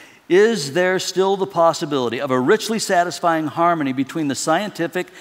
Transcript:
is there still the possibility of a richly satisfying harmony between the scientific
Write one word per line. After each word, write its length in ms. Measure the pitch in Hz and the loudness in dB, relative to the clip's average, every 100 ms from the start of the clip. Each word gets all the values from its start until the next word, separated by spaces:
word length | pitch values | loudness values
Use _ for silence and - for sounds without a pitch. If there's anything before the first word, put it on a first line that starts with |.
| - - - | -20 -14 2
is 460 | 175 220 220 139 | 4 4 2 -2
there 240 | 143 180 185 | 0 0 0
still 400 | - 175 190 196 | -2 0 0 0
the 80 | 190 | -2
possibility 760 | 170 165 151 156 143 120 120 | 2 2 2 -2 -2 -2 -2
of 100 | 139 | -2
a 80 | 127 | 0
richly 400 | 127 214 - 226 | 2 2 0 -4
satisfying 680 | - 180 175 - 175 160 151 | 0 0 0 -2 0 0 -2
harmony 480 | 147 170 165 139 | 0 2 2 -2
between 340 | 131 135 165 147 | -2 -4 -4 -4
the 60 | |
scientific 720 | 127 - 165 208 - 165 180 180 - | -2 0 0 -2 -6 -4 -4 -8 -12